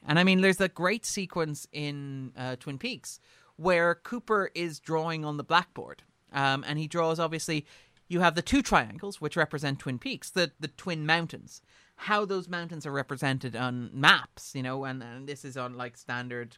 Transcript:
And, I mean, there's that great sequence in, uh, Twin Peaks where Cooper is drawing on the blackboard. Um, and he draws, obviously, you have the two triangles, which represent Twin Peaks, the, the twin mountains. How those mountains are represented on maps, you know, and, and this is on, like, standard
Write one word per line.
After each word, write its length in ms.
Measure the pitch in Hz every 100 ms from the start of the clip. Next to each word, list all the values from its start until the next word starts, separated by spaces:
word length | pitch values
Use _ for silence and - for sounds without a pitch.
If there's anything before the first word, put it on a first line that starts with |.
| -
And, 100 | 151
I 60 |
mean, 180 | 185 185
there's 160 | 190 185
that 160 | 190
great 320 | - 175 220 -
sequence 640 | - 185 180 160 147 -
in, 600 | 151 147 143 139 135 131 -
uh, 200 | 127 127
Twin 240 | - 135
Peaks 400 | 240 196 - - _ _ _ -
where 380 | 170 175 170 170
Cooper 560 | - 240 - 214 185
is 280 | - 175 147
drawing 420 | - 160 160 160
on 140 | 151 147
the 60 |
blackboard. 600 | - 165 175 - - 71 _ _ _
Um, 320 | 139 139 135 123
and 100 | 151
he 100 | 156
draws, 340 | 170 165 165
obviously, 440 | 165 160 - 156 - - _ _ _
you 100 | 175
have 160 | 175 165
the 60 |
two 200 | - 277
triangles, 600 | - 175 113 123 202 -
which 160 | 151 -
represent 420 | 151 151 143 139
Twin 180 | - 127
Peaks, 320 | 269 254 -
the, 220 | - 170 -
the 80 | 151
twin 380 | - - 165 151
mountains. 560 | 165 165 - - - _ _ _ _
How 300 | - 208 208
those 240 | 190 170
mountains 360 | 175 170 165 147
are 60 |
represented 640 | 139 131 131 143 135 127 113
on 340 | 123 123 120
maps, 580 | - 139 180 - - -
you 80 | 139
know, 220 | 127 131
and, 180 | 135 131
and 240 | 120 123 139
this 200 | 143 143
is 100 | 131
on, 220 | 123 123
like, 180 | 123 120
standard 600 | - 123 123 123 117